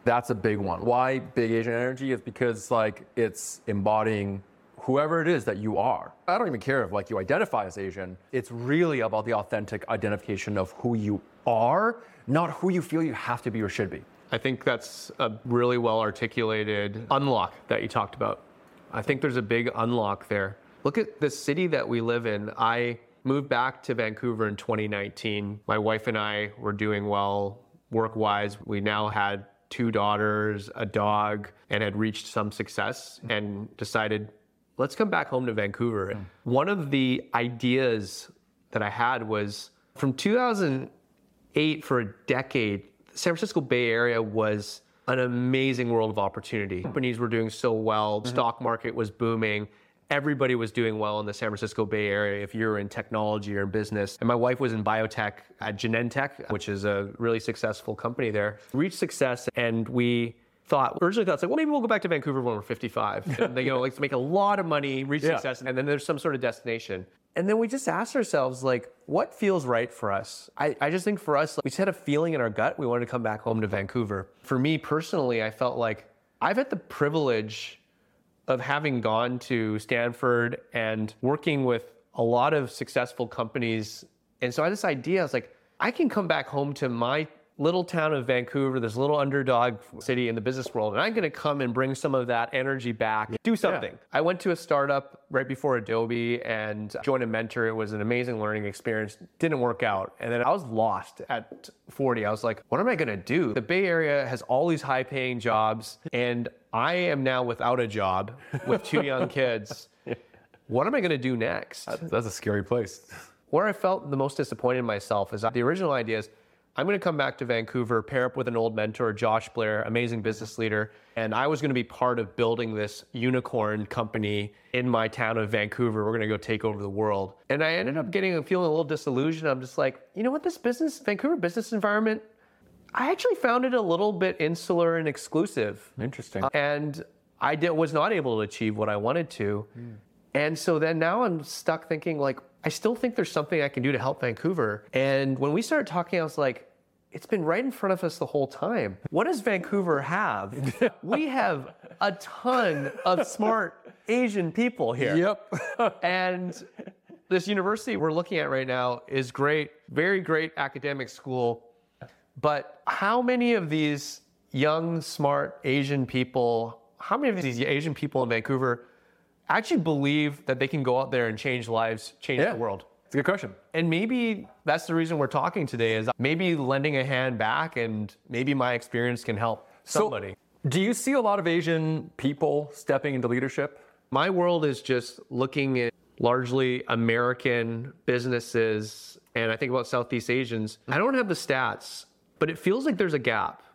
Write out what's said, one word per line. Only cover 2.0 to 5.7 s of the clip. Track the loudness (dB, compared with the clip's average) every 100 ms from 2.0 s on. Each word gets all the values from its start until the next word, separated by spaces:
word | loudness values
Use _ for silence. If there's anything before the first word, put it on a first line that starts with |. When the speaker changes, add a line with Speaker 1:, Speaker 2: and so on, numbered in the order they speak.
| -2
Speaker 1:
is | -2
because, | -4 0 0 0 0
like, | 2 2 -2 -6 0
it's | 0 -2 -12 -10 -4
embodying | 0 2 4 2 0 -2 -6 -12 _ _ -8
whoever | 0 2 4 2
it | 2
is | 2 0
that | -2
you | 0